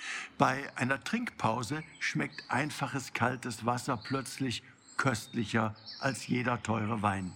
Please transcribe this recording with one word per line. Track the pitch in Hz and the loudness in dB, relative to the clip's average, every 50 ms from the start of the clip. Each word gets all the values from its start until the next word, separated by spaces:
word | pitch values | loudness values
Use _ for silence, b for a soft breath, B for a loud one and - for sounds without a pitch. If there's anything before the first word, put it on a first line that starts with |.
| B B B B B B B - | B B B B B B B 4
Bei | 139 131 131 135 139 - - | 6 6 4 2 -2 -6 -4
einer | - 135 123 139 135 - | 0 0 2 2 0 0
Trinkpause | - - 233 247 - - - - 113 113 123 123 98 147 156 156 - - - | -2 -2 -2 -2 -4 -4 0 2 2 2 2 0 -2 -4 -4 -6 -8 -8 -4
schmeckt | - - - 151 143 143 - - - - | -2 0 0 0 0 -2 -4 -8 -6 0
einfaches | - 123 147 151 - - 143 131 131 139 120 - - | 2 2 2 0 -2 -2 -4 -2 -2 -2 -4 -4 -2
kaltes | - 117 123 127 123 - 127 113 - 107 | 2 2 2 2 0 -4 -6 -6 -2 0
Wasser | 120 123 123 - - 131 | 0 0 0 0 -2 -2
plötzlich | 110 - - 135 135 123 - - - 135 131 113 - B B B B - - - | -2 -2 -2 -2 -2 -2 -2 -4 -2 0 0 -2 -2 B B B B -20 -8 -2
köstlicher | - - 135 117 - - - - 113 113 - - 117 110 107 104 - - - - - | 2 2 2 2 0 -2 -4 -2 -2 0 2 2 2 2 2 0 -6 -12 -14 -8 -2
als | - 135 123 - - | 0 0 0 0 -2
jeder | - 127 123 123 127 123 117 - | 0 0 2 2 2 0 0 2
teure | - 110 113 107 104 117 107 101 | 0 0 2 2 0 0 2 2
Wein. | 104 95 98 95 90 85 | 2 2 2 -2 -4 -6